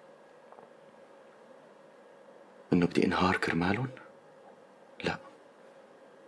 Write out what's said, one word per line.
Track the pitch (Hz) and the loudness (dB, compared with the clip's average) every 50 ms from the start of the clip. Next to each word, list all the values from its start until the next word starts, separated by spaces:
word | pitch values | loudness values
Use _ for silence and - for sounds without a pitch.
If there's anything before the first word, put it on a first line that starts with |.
| - - - - - - - - - - - - - - - - - - - - - - - - - - - - - - - - - - - - - - - - - - - - - - - - - - - - - - - | -20 -20 -20 -20 -20 -20 -20 -20 -20 -20 -20 -20 -20 -20 -20 -20 -20 -20 -20 -20 -20 -20 -20 -20 -20 -20 -20 -20 -20 -20 -20 -20 -20 -20 -20 -20 -20 -20 -20 -20 -20 -20 -20 -20 -20 -20 -20 -20 -20 -20 -20 -20 -4 0 2
إنه | 90 87 | 4 4
بدي | 85 - - - | 4 2 2 2
انهار | - - - 92 90 - | 2 2 2 2 2 2
كرمالن؟ | - - - - 82 87 92 98 117 131 127 - - - - - - - - - - - - - - - - - - - - - - - | 0 -2 -2 0 0 2 2 0 0 -2 -6 -8 -12 -18 -20 -20 -20 -20 -20 -20 -20 -20 -20 -20 -20 -20 -20 -20 -20 -20 -20 -12 -8 -6
لا. | - - - - - - - - - - - - - - - - - - - - - - - - | -6 -6 -6 -10 -16 -20 -20 -20 -20 -20 -20 -20 -20 -20 -20 -20 -20 -20 -20 -20 -20 -20 -20 -20